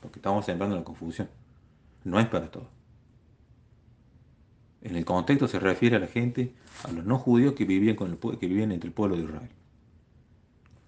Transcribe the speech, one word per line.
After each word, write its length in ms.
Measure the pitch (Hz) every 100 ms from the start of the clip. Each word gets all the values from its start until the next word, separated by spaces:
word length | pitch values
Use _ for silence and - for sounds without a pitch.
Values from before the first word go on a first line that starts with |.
porque 180 | - -
estamos 260 | 98 104
sembrando 300 | 98 87 101
la 80 | 92
confusión. 460 | 85 80 82 - - - - - _ _ _ _
No 140 | 95 92
es 80 | 113
para 240 | 87 80
todo. 180 | - - - _ - _ _ _ _ _ - _ _ _ _ _ - _ _ _ _ _ _
En 160 | - 87
el 80 |
contexto 420 | 85 90 90 139 131
se 140 | 95
refiere 340 | 95 90 117
a 60 | 113
la 80 | 95
gente, 460 | 117 120 123 127 - - -
a 80 | -
los 140 | 85
no 120 | 92 127
judíos 360 | 127 120 139
que 120 | 139
vivían 300 | 95 95 110
con 160 | 107 92
el 80 | 82
pue-, 200 | - -
que 100 | 90
vivían 240 | 98 110
entre 160 | 87 87
el 60 |
pueblo 220 | 98 104 87
de 60 |
Israel. 280 | 78 78 123 - _ _ _ - _ - _ _ _ _ _ -